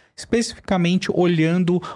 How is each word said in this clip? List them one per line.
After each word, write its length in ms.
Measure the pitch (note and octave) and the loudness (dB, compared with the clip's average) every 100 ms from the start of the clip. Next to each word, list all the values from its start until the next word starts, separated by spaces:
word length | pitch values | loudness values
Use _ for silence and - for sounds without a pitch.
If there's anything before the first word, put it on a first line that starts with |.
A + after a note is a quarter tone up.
| _ - | _ -16
Especificamente 920 | - A#3 A3+ - - F#3 E3+ F#3 - | -4 -2 -2 -8 -4 0 2 0 0
olhando 720 | - F3+ E3+ D#3+ F3+ E3+ F3 - | 0 2 2 2 2 0 -2 -4